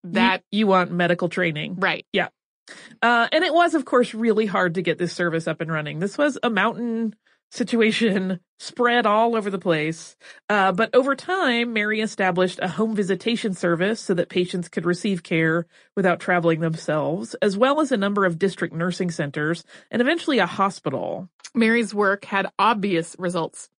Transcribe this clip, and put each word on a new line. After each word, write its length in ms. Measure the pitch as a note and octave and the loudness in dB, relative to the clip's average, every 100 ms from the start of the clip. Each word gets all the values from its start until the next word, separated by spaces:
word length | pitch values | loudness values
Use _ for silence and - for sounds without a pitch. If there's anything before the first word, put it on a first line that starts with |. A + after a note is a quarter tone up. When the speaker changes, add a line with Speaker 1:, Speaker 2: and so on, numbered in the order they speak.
Speaker 1:
You, 60 | F3+ | -2
Speaker 2:
that 300 | F#3 F#3+ F#3 _ | 2 2 2 _
Speaker 1:
you 160 | G3+ G#3+ | 0 4
want 260 | F#3+ F3 | 4 2
medical 380 | F3 F3 F3 E3+ | 0 2 2 0
training. 460 | - F3 D3+ D#3 F#3 | 0 -2 -2 -8 -2
Speaker 2:
Right. 280 | F#3 D#3+ - | -2 -2 -4
Speaker 1:
Yeah. 160 | F#3+ F3 _ _ _ - - - - | -4 -4 _ _ _ -20 -20 -20 0
Uh, 260 | A#3 A#3+ A#3 | 2 4 4
and 120 | D#4 | 2
it 100 | F4 | 2
was, 180 | D#4+ E4+ | 4 4
of 140 | D#4 B3+ | 2 2
course, 260 | C4 A#3+ | 2 2
really 320 | A3 A#3 G#3 | 0 2 2
hard 300 | A3 F#3+ F3+ | 2 2 0
to 80 | E3+ | 0
get 160 | F3 D#3+ | -2 -2
this 160 | B2+ | -4
service 340 | - F3 D#3+ D#3+ | -2 -2 -2 -4
up 140 | D#3 | -6
and 100 | E3 | -4
running. 280 | D#3+ D3+ D3+ | -4 -4 -4
This 180 | G3 - | -6 0
was 180 | D4 B3 | -2 0
a 80 | B3 | -2
mountain 640 | G#3 G#3 G3 A#3+ A3+ A3+ - _ _ _ | 0 0 -2 -4 -2 -4 -6 _ _ _
situation 920 | - A#3 A#3 A3 - A3+ G3 F#3+ F3+ _ _ | -6 -2 2 2 4 2 0 -2 -4 _ _
spread 480 | - - A#3+ A#3+ A3 | -18 0 2 4 4
all 280 | G#3 A#3 | 4 2
over 140 | A3+ G3+ | 0 -2
the 100 | F#3+ | -4
place. 580 | F#3+ D#3+ D3+ D#3+ - _ - - _ | 0 0 0 -6 -12 _ -20 -20 _
Uh, 200 | G#3 F#3+ | 2 2
but 220 | F#3 A3 | 2 4
over 220 | B3 C4+ C4 | 4 4 -2
time, 560 | - F#4+ D#4+ A#3 A#3+ | -2 0 0 0 0
Mary 300 | A3 G#3 G#3+ | -2 -2 -2
established 560 | A3 - F#3+ F3+ F#3 - | -2 0 0 2 0 0
a 80 | F3+ | -6
home 260 | E3 A3 | -2 -2
visitation 600 | G#3+ F#3 F#3 - A#3 A3+ | 0 0 -2 -2 -2 -2
service 480 | F3+ F3 E3 F#3+ A3+ | -2 0 0 0 -2
so 100 | - | -2
that 160 | F3 - | -2 0
patients 400 | F#3 F3+ F#3 E3+ | -2 -2 -4 -6
could 160 | - | -4
receive 380 | E3+ F3 G#3+ F#3 | -2 -2 -2 -4
care 440 | - E3 D#3+ E3 E3+ _ _ - | -2 0 2 0 -4 _ _ 0
without 240 | F#3 E3+ | 0 0
traveling 400 | - F3+ E3+ E3 | 0 2 2 2
themselves, 720 | E3 D#3+ - D3+ C#3 E3+ A3+ - | 0 -4 -2 -2 -2 -4 -6 -2
as 160 | G#3 F#3+ | -2 2
well 240 | B3+ C#4+ | 2 2
as 100 | D4+ | 0
a 60 | A#3 | 0
number 300 | G3 G#3 F#3+ | 0 2 0
of 120 | E3 | 2
district 360 | G3 - F3+ | -2 -2 -6
nursing 360 | D#3+ F3 F3 F3+ | -4 -4 -2 -4
centers 540 | E3 D3 D3 D3+ E3+ - - _ | -2 -6 -2 -4 -4 -8 -20 _
and 120 | A3 | 0
eventually 360 | B3 E4+ - C4 | 0 0 0 2
a 60 | F3 | 0
hospital. 840 | - G3 - - C3 E2+ E2+ F#3 _ - | 0 -2 0 -6 -4 -6 -8 -10 _ -8
Speaker 2:
Mary's 400 | - A3+ A#3 G#3+ | 0 2 2 0
work 320 | G#3 G3+ G3 - | 0 0 0 -2
had 260 | G3 F#3+ - | -2 -2 0
obvious 580 | G3+ A#3 G3 E3+ E3 - | 2 2 0 -2 -2 -6
results. 520 | F3+ F3 D#3+ - - | -4 -2 -4 -8 -20